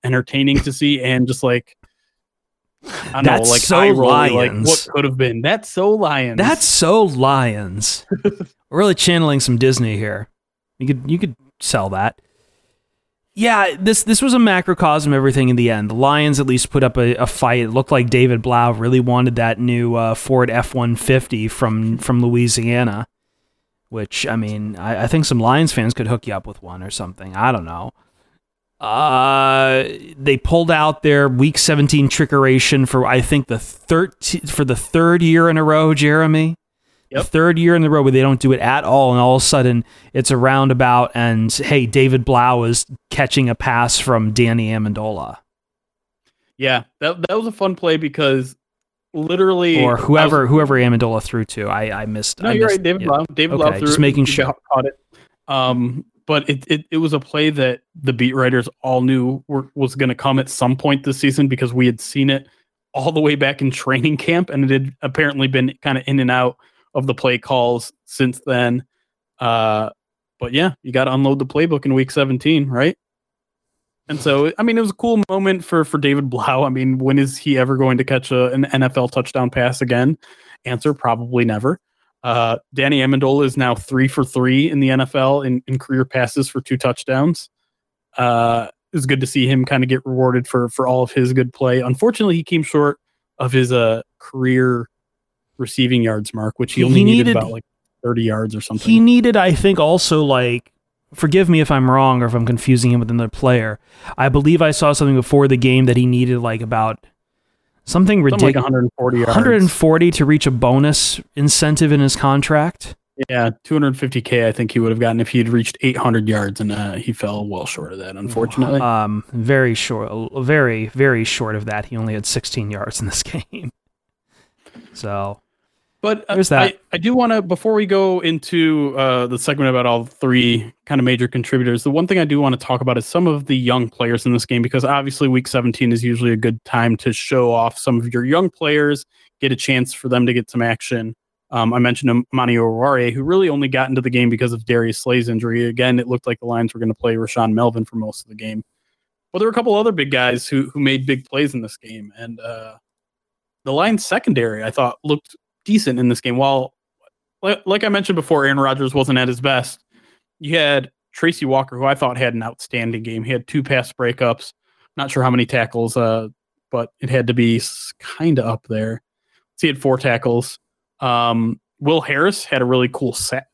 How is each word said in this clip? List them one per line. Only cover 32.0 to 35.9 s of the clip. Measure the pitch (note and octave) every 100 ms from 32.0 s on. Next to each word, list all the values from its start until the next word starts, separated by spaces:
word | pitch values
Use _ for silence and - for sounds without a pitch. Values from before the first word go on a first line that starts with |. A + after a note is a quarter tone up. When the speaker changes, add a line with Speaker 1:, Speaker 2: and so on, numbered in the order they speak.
| C#3
Speaker 2:
trickeration | - D3+ C#3+ C3+ C3 - C#3 C3
for, | C3 A#2+
I | B2+
think, | A#2+ D3 -
the | A2+
thirte-, | - - - E3 F#3 _ - F3+ D3
for | - C3+
the | A#2+
third | - E3 E3+ E3+
year | E3 E3 E3
in | D#3+
a |
row, | D#3 D#3 D#3+